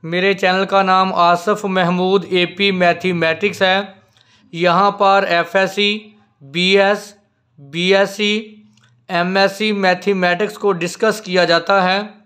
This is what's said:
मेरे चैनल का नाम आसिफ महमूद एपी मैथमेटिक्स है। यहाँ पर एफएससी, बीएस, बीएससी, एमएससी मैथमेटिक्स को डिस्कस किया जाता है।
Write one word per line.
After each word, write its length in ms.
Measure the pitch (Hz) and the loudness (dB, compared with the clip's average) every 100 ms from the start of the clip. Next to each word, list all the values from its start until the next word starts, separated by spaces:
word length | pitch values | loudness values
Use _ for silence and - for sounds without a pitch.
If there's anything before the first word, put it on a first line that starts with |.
मेरे 300 | 165 175 190 | -6 -2 -2
चैनल 320 | 190 190 185 190 | 0 0 0 0
का 160 | 196 | 2
नाम 300 | 190 185 190 | 2 2 2
आसिफ 520 | 180 170 175 208 202 202 | 2 2 2 0 -2 -2
महमूद 600 | 185 175 180 185 196 170 | 0 0 0 0 0 0
एपी 380 | 180 175 - 202 | -2 -2 -2 -2
मैथमेटिक्स 920 | 185 175 170 185 175 165 160 202 - | 2 0 0 -2 -2 -2 0 -4 0
है। 340 | 190 190 202 - _ _ _ _ _ | 0 0 -4 -14 _ _ _ _ _
यहाँ 380 | 165 175 170 202 | -2 0 2 2
पर 360 | 202 196 196 196 | 2 2 2 2
एफएससी, 880 | 170 170 196 190 196 202 214 214 _ _ _ | 0 0 0 0 0 -2 -2 -10 _ _ _
बीएस, 720 | 139 156 180 196 196 208 - - _ _ _ _ | -10 -2 2 4 2 0 -6 -20 _ _ _ _
बीएससी, 760 | 139 160 180 196 196 190 208 214 226 - _ _ _ _ _ | -12 -4 0 2 2 0 -2 -2 -6 -20 _ _ _ _ _
एमएससी 600 | 180 180 190 196 196 214 | -2 0 2 0 0 -4
मैथमेटिक्स 840 | 202 190 180 202 196 180 175 208 - | 0 0 0 -2 0 0 0 -4 -2
को 140 | 202 | -2
डिस्कस 500 | 180 170 - 220 214 | -2 -4 -2 -2 -2
किया 240 | - 180 170 | -2 0 2
जाता 360 | 170 170 196 | 2 2 0
है। 180 | 185 190 208 - | 2 -2 -4 -16